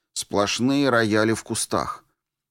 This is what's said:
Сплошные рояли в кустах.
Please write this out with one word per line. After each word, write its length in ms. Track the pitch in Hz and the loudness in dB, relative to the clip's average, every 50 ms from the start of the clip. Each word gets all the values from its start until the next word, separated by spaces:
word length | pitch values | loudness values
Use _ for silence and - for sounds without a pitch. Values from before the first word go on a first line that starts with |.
| _ _ - - | _ _ -12 -12
Сплошные 720 | - - - 98 101 98 - - 117 131 139 143 143 135 | -8 -4 0 0 0 0 0 -2 0 0 0 2 2 2
рояли 440 | 120 117 113 107 104 110 110 113 110 | 2 2 2 2 2 2 2 2 0
в 100 | 104 - | -2 -4
кустах. 640 | - 113 - - - - 92 69 - - - - _ _ _ _ _ _ _ _ _ | -6 -6 -6 -4 -2 -2 -4 -4 -4 -8 -12 -16 _ _ _ _ _ _ _ _ _